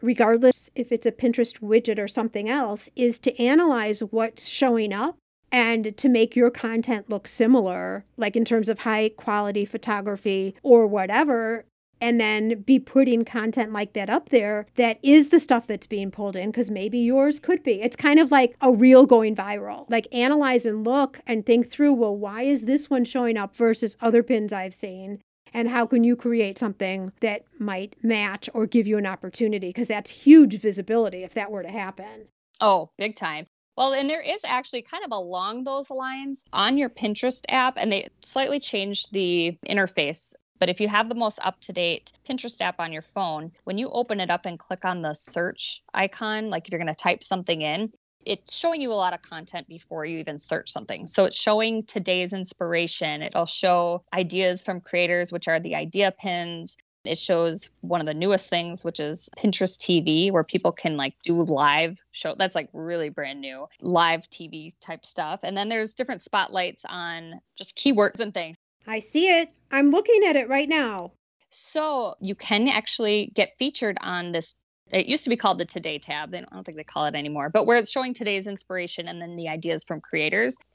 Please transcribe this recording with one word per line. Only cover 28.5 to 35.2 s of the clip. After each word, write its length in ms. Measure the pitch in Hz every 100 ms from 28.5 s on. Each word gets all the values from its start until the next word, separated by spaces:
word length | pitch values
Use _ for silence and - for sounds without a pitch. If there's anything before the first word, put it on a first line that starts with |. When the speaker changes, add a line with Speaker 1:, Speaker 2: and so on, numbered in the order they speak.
Speaker 1:
or 120 | 233 220
give 220 | 240 208
you 100 | 214
an 80 | 202
opportunity? 680 | 185 185 - 220 208 180
'Cause 160 | 208 247
that's 220 | 208 -
huge 500 | - 277 320 262 185
visibility 640 | 214 196 190 226 214 180
if 100 | 180 220
that 160 | 202
were 120 | 208
to 60 | 170
happen. 600 | 214 190 190 202 220 214 _ _ -
Speaker 2:
Oh, 300 | 214 190 160 -
big 180 | 214 214
time. 300 | 170 156 175 _ _ -
Well, 160 | 262
and 160 | 269 277
there 120 | 320
is 200 | - 403 -
actually 360 | 247 - 247
kind 220 | - 349
of 80 | 349
along 520 | 214